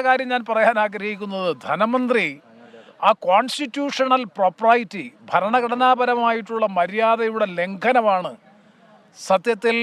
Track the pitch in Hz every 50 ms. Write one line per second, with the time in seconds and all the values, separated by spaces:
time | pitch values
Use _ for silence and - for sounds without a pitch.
0 | 254 262 262 254 262 247 247 247 220 233 220 220 214 226 233 214 214 208 202 202
1 | 196 214 208 185 208 196 196 190 185 175 147 123 - - 151 175 214 226 247 254
2 | 254 240 247 214 175 151 135 143 _ _ - - - - - 113 - - - -
3 | 165 202 220 - - 180 185 214 254 247 - - 294 233 - 285 285 277 - -
4 | 262 262 262 262 254 185 - 196 190 185 180 - 220 226 233 240 226 - 208 185
5 | 131 120 - _ - - - 170 185 214 233 254 240 233 247 247 254 254 254 240
6 | 247 240 240 240 233 233 226 233 208 - 226 226 220 208 190 175 180 180 202 220
7 | 226 226 226 226 226 220 220 220 214 190 175 170 175 190 196 180 208 233 254 240
8 | 220 208 190 180 175 139 117 - _ _ _ _ _ _ _ _ _ _ - -
9 | _ _ _ - - - 190 190 - 240 226 190 - 226 233 233